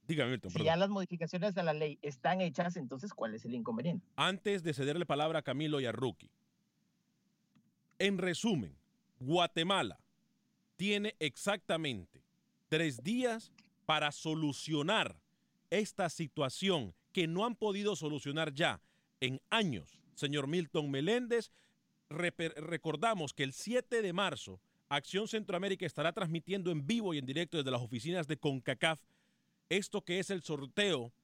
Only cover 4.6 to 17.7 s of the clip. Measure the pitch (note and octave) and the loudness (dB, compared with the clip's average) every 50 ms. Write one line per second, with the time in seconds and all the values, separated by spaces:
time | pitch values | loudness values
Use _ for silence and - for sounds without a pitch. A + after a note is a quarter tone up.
4.6 | D#3+ E3 C#3+ B2+ C3+ C#3 D3 F3 E3+ - D3+ C#3+ D3+ D#3+ D#3+ D#3 - - B2+ C#3 | 0 -2 -2 0 0 0 0 -2 0 0 0 2 2 2 0 -2 -2 -2 -2 -2
5.6 | D#3 D3+ D3+ C#3+ C3 A#2 G#2+ G#2+ C3 B2 F#2 _ - - _ _ _ _ _ _ | 0 0 0 0 0 0 0 0 -2 -2 -2 _ -16 -20 _ _ _ _ _ _
6.6 | _ _ _ _ _ _ _ _ _ _ _ _ _ _ _ _ _ _ _ - | _ _ _ _ _ _ _ _ _ _ _ _ _ _ _ _ _ _ _ -20
7.6 | _ _ _ _ _ _ _ _ F#3 G3+ G3 F3+ F#3 F3+ E3+ - - A#3 G3+ C#3 | _ _ _ _ _ _ _ _ 2 4 4 4 2 2 0 2 2 2 2 2
8.6 | G2+ D#2 C2+ - _ _ _ _ _ _ _ _ B2+ C3 D#3+ F3+ F3 E3 - E3 | 0 -4 -10 -18 _ _ _ _ _ _ _ _ -2 2 4 4 4 4 4 0
9.6 | E3 F#3 G3 F#3 C#3 G2 - - _ _ _ _ _ _ _ _ _ _ _ _ | 2 4 4 2 2 0 -2 -10 _ _ _ _ _ _ _ _ _ _ _ _
10.6 | _ _ _ - F#3 G3+ G#3 G#3 G3+ G#3+ - _ D#3 D3 - - - G3 G#3 G3+ | _ _ _ -2 0 0 2 2 0 -2 -2 _ -2 -2 -2 -2 0 0 0 0
11.6 | _ - F#3+ D#3+ D#3+ D3 A#2+ G2 E2+ - _ C2+ _ _ _ _ _ _ _ _ | _ -2 -2 0 0 -2 -2 -4 -8 -12 _ -20 _ _ _ _ _ _ _ _
12.6 | _ _ D#3+ D#3 E3 D3+ B2 A2+ B2 E3+ A#3 B3 B3+ A#3+ A3 A3+ - - _ - | _ _ 2 2 2 2 0 -2 -2 0 0 2 2 0 0 -2 -6 -14 _ -20
13.6 | - _ _ _ _ - D#3 D3+ D3+ D3 - - - D#3+ D#3 D#3+ D#3 D3 C3+ - | -20 _ _ _ _ 2 2 4 2 0 -2 -2 -2 -2 0 2 0 -2 -2 -4
14.6 | - D3+ D#3 D3 C#3+ F3 G#3+ G#3+ D#3+ - - - _ _ _ _ _ _ _ _ | -4 -2 0 0 2 2 2 2 2 0 -4 -12 _ _ _ _ _ _ _ _
15.6 | _ _ E3 G3+ G#3+ - - - F#3 E3 - - E3+ C3+ _ D#3 C#3+ C3 - - | _ _ 0 0 0 -2 -2 -2 -2 -2 0 -4 -6 -4 _ 0 0 0 0 0
16.6 | F#3 F#3+ F3+ D#3 A#2 F#2 - _ _ _ _ F#3+ E3+ E3 E3 F3+ G#3+ B3 A3+ - | 2 2 2 2 0 -4 -10 _ _ _ _ 0 0 2 2 0 0 0 -2 -2
17.6 | A3 G#3+ | -2 -2